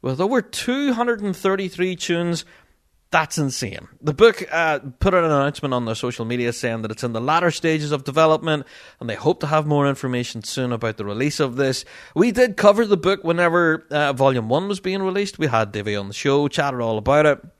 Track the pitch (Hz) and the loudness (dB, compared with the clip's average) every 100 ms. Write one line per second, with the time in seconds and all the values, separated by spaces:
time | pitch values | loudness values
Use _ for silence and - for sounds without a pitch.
0 | 123 131 190 254 - - - 262 285 233 | -4 -2 2 2 -2 -8 -4 0 0 0
1 | 240 233 208 180 196 196 190 - 185 180 | 0 -2 -4 -2 0 0 -4 -4 -4 -2
2 | - 170 175 165 - - _ _ _ _ | -2 -2 0 -4 -6 -20 _ _ _ _
3 | _ 175 156 - 143 - 110 92 - _ | _ 0 0 -2 -4 -4 -8 -10 -16 _
4 | 151 135 226 196 190 160 160 147 139 - | -6 4 4 4 -4 -2 0 -2 -6 -2
5 | 196 185 165 147 139 143 143 127 117 113 | 2 2 2 2 0 -2 -4 -2 -2 -4
6 | 123 120 113 123 120 117 123 113 110 110 | -4 -6 -4 -2 -2 -2 -4 -4 -8 -6
7 | 123 113 127 160 175 - 165 156 151 147 | -6 -4 0 2 0 0 -2 0 -2 -4
8 | 135 139 160 156 160 151 131 - - _ | -2 2 4 4 0 -4 -4 -20 -20 _
9 | 117 104 - - 143 156 151 147 139 135 | -8 -2 0 0 0 0 2 2 2 0
10 | 131 123 120 117 - - 127 117 113 104 | -2 -4 -4 -8 -10 -4 -4 -2 -4 -4
11 | 101 104 147 - 139 123 135 131 - - | -6 -4 -4 0 -2 0 -2 -2 -8 -20
12 | - - 233 214 254 196 208 202 220 196 | -8 0 2 4 2 6 6 6 4 2
13 | 175 196 165 170 175 170 170 160 _ 147 | 2 0 0 2 4 4 4 0 _ 0
14 | 147 131 135 131 110 139 196 190 185 190 | 0 4 2 2 0 0 0 -4 -4 -2
15 | 190 190 202 - 151 117 107 104 104 101 | -2 -2 -4 -2 0 0 0 -4 -4 -4
16 | 98 101 143 139 147 - 143 127 117 110 | -6 -4 0 2 0 -2 -4 -2 -2 -2
17 | 107 143 151 139 - _ | 2 4 4 2 -4 _